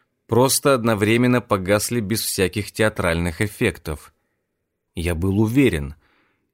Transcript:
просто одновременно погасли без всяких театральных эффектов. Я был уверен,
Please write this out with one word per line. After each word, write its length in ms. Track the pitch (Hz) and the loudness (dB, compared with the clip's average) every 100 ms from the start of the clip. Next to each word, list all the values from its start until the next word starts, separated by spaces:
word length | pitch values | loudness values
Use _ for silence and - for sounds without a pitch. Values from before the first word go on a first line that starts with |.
| _ _ _ | _ _ _
просто 460 | 117 131 - 147 | 2 2 2 2
одновременно 680 | 131 113 107 104 117 123 123 | 2 2 0 2 2 2 2
погасли 600 | - 101 90 104 - 120 | 0 -2 0 0 0 -4
без 200 | 98 110 | -4 -4
всяких 520 | - - 92 104 98 | -4 -2 -2 -2 -6
театральных 680 | - 110 - 90 85 87 80 | -2 -2 0 -2 0 -2 -2
эффектов. 720 | 107 - 113 - - 73 - _ _ _ _ _ _ _ _ - | -6 -2 -4 -4 -8 -12 -14 _ _ _ _ _ _ _ _ -6
Я 200 | 85 80 | -4 -2
был 240 | 95 98 | 0 2
уверен, 560 | 110 123 131 82 71 - _ _ _ _ _ | 2 2 2 0 -6 -12 _ _ _ _ _